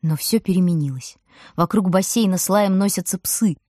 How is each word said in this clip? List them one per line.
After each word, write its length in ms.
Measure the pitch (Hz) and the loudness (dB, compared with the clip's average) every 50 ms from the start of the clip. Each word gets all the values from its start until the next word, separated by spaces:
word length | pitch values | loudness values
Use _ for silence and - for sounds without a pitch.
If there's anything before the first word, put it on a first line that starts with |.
Но 140 | - 156 156 | 0 -2 -2
все 240 | 147 - - - 226 | -2 -2 0 0 0
переменилось. 760 | - - 185 190 180 175 175 160 147 139 131 131 - - - _ _ _ _ - - - _ | 0 0 0 2 2 2 2 0 -2 -2 -6 -8 -12 -16 -20 _ _ _ _ -20 -20 -14 _
Вокруг 340 | - 170 170 - 214 196 185 | -2 -2 2 2 0 0 2
бассейна 480 | 170 190 190 - - 233 226 190 185 175 | 2 0 0 0 0 0 2 2 0 -2
с 120 | - - | -2 0
лаем 280 | 185 208 208 196 190 185 | 2 2 2 2 2 2
носятся 400 | 196 202 - - 175 - - 180 | 2 0 0 -2 -4 -6 -8 -8
псы. 400 | _ - - - 226 208 151 _ _ | _ -6 -2 0 0 0 0 _ _